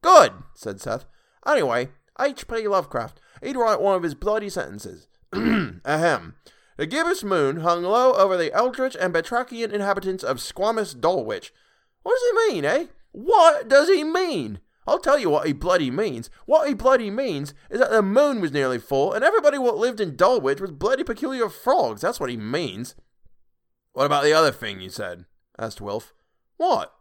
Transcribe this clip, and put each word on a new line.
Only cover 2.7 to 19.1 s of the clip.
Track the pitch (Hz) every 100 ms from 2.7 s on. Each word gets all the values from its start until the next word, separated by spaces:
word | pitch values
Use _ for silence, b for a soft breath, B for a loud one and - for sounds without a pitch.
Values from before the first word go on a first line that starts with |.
| 190 165 127 110 - b b
he'd | - 262
write | 226 202
one | 196 190
of |
his | 170 143
bloody | 202 220 208
sentences. | 185 73 101 - - _ _
<clears throat> | _
Ahem. | 185 233 220 143 87 110 151 170 127 82 - b b b b
The | 160
gibbous | 285 339 349 208
moon | 185 139 160
hung | 160 175
low | 175 220 254
over | 247 190 180
the | 165
eldritch | - 247 254 262 -
and | 185
batrachian | 165 165 240 247 233 226
inhabitants | 208 202 196 190 185
of | 123 127
Squamous | - - 202 226 196 131
Dulwich. | 160 180 110 98 - _ _ _ _ _
What | -
does | 508
he | 494 427 453
mean, | 214 143
eh? | 254 339 - _
What | - 277 440 330 294 220
does | 269 320
he | 381 311
mean? | 339 370 226 113 98 _ _ -
I'll | 117
tell | - 294
you | 196
what | 147 147
he |
bloody | 143 160 180 139
means. | 135 214 120 117 b b
What | 311 294
he |
bloody | 247 240 262 214
means | 208 269 151 143 - b
is | 226
that | 254
the | 220
moon | 196 220 294 247
was | 170
nearly | 143 131 123
full, | - 135 156